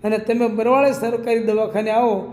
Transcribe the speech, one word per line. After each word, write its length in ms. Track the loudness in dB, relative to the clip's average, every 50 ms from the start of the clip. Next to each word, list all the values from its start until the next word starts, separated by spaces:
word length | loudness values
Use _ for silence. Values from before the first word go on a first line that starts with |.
| -2
અને 140 | -2 -2 -2 -2
તમે 200 | -2 0 0 0 0 0 0
બરવાળા 420 | 2 2 4 4 4 2 2 0
સરકારી 460 | -4 -2 -2 -4 -2 0 0 0 0 0
દવાખાને 420 | 0 0 0 0 -2 -2 -2 0 0
આવો 180 | 2 2 2 0 -2 -4 -10